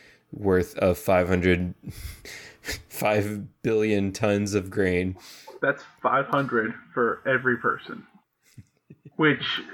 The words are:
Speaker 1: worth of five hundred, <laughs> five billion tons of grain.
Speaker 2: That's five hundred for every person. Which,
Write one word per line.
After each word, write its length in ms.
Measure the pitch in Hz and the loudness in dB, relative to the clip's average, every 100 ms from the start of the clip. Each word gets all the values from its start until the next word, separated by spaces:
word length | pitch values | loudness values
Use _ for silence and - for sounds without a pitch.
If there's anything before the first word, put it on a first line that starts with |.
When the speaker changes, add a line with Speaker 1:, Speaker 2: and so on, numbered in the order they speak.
| - _ - | -20 _ -18
Speaker 1:
worth 460 | - 101 92 87 - | -4 2 2 2 0
of 200 | 95 87 | 0 2
five 300 | - 92 90 | 2 2 4
hundred, 460 | 90 90 87 90 - | 2 4 2 0 -6
<laughs> 800 | - - - - - - - - - - - | -14 -14 -14 -14 -18 -18 -20 -18 -12 -12 -12
five 720 | - 104 107 101 107 - _ | -4 0 2 0 -6 -10 _
billion 480 | 117 110 107 101 98 | 0 2 2 2 0
tons 420 | 98 107 101 101 | 0 2 2 2
of 160 | 101 95 | 0 -2
grain. 460 | 104 95 90 92 92 - - - - | 0 2 4 0 -4 -14 -20 -18 -4
Speaker 2:
That's 220 | 139 - - - | -2 -2 -6 -4
five 260 | 127 131 135 | 0 0 0
hundred 460 | 139 131 120 110 - - | -2 0 0 -2 -6 -8
for 280 | - 117 - - | -2 -2 -2 -2
every 320 | 127 123 117 | 0 0 0
person. 480 | 120 - - - - _ _ _ _ - - _ _ - 139 - | 0 -4 -8 -16 -18 _ _ _ _ -20 -20 _ _ -20 -16 2
Which, 420 | 156 139 - - - | 2 2 -4 -8 -8